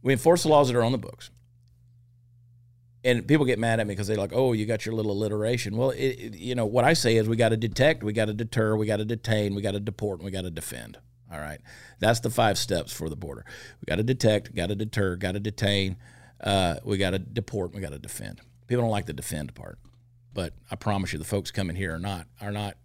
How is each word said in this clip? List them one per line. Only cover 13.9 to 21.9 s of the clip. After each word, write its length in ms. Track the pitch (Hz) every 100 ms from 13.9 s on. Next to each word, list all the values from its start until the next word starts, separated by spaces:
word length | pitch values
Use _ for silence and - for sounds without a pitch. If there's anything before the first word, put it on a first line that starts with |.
| 87
detect, 520 | 113 131 113 104 -
gotta 200 | - 87
deter, 400 | 104 110 110 98 90
gotta 220 | 95 98
detain, 560 | 104 104 101 101 95 92 - - - -
uh, 360 | - 98 90 73
we 120 | - 98
gotta 200 | 95 95
deport, 520 | - 110 107 104 90
we 60 | 101
gotta 180 | 90 71
defend. 400 | 52 - 52 50 - - -
People 160 | 123
don't 80 | 117
like 160 | 104 -
the 60 |
defend 420 | 73 - 78 73
part. 240 | - - - - _ _ _ _
But 200 | - 82 - -
I 40 | 107
promise 360 | - 98 92
you, 60 | 78
the 40 |
folks 260 | 80 101 -
coming 260 | - 92 87
here 180 | 95